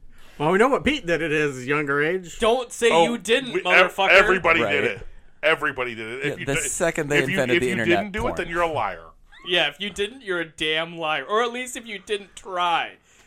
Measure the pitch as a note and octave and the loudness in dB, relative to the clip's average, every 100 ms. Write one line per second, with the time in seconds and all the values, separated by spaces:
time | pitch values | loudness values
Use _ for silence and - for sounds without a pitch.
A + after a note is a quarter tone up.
0 | - - - - D3 F#3+ A#3+ A#3 D#3 D4 | -20 -20 -18 -4 2 4 4 2 0 0
1 | E3+ D#3+ D#3+ D#3 D3 B2+ B2+ D3 C#3+ C#3+ | 0 -2 0 0 0 -2 -4 -2 0 0
2 | D3+ F#3 F3 - A3 B3 A#3 - A#3 E3 | 0 -2 -6 -2 2 2 -2 0 4 6
3 | E3+ A#3+ F3+ A#3+ B3+ F#3 F#3 F3+ F3+ - | 4 2 0 0 0 -4 4 6 4 2
4 | G3 F3+ G#3 F#3+ E3 E3 D#3 C#3+ A2+ G2+ | 6 6 6 4 4 2 2 0 0 -4
5 | - - - - D3+ D#3+ D3 B2+ B2 A2+ | -10 -16 -20 -4 0 0 -2 -4 -6 -6
6 | A2 B2 D3 B2 D3+ C3+ C#3 - E3+ E3 | -10 -6 -6 -4 -2 -2 -2 -2 -2 0
7 | D3 D3 C3+ D3 B2+ A#2+ B2+ A#2 A2+ E3+ | 0 2 2 0 2 2 2 0 2 0
8 | G#3 F3+ - - E3+ E3+ E3+ C#3+ G#2 E2+ | 0 -4 -4 -4 -4 -2 -2 0 -4 -6
9 | E2 - - - F3 F3 D3+ D3 G3+ F#3+ | -14 -20 -20 -16 -2 0 0 -2 -8 -6
10 | G#3 C4+ G#3+ F3+ D#3+ - D#3 D#3 E3+ E3 | -6 -6 -6 -6 -6 -4 -2 -2 -4 -6
11 | D#3 D#3 C3+ G#3+ A#3+ A#3+ B3+ C4 A3+ G3+ | -4 -4 -2 -2 -2 -4 -10 -12 -12 -12
12 | F#3 G#3 F#3+ - A3 F3+ F3 E3 A2+ F#2 | -6 -8 -8 -18 -8 -2 0 0 -2 -10
13 | _ _ | _ _